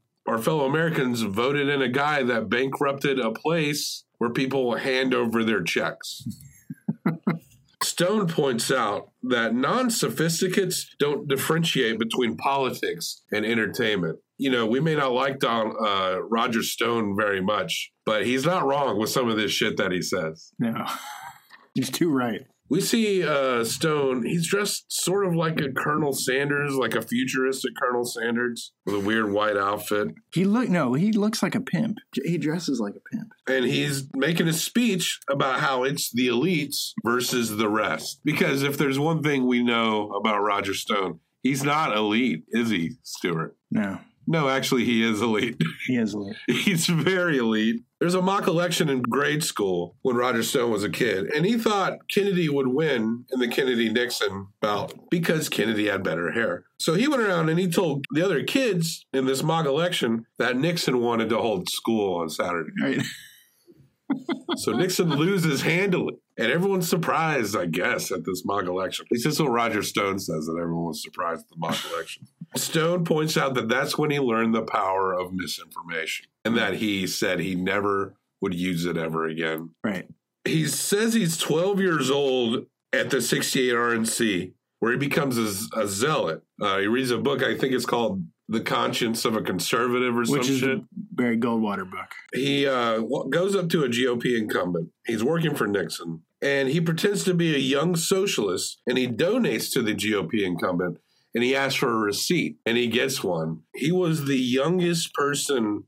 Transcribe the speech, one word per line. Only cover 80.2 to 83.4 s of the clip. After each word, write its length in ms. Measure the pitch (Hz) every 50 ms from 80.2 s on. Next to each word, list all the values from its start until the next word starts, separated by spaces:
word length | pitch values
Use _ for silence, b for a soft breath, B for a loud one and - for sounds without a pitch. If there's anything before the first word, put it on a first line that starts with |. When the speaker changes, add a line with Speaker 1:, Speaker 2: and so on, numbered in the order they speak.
| _ _ _ _ -
Speaker 1:
He 200 | 185 170 160 156
says 460 | 143 143 - - - 196 202 220 233 226
he's 240 | 233 190 165 165
twelve 440 | - - - 143 160 175 196 208 190
years 300 | 196 185 165 151 131 123
old 540 | 139 143 143 135 127 127 120 113 120 117 - - _ _ _ - -
at 160 | 131 123 127
the 100 | 135 131
sixty-eight 540 | 120 - - 143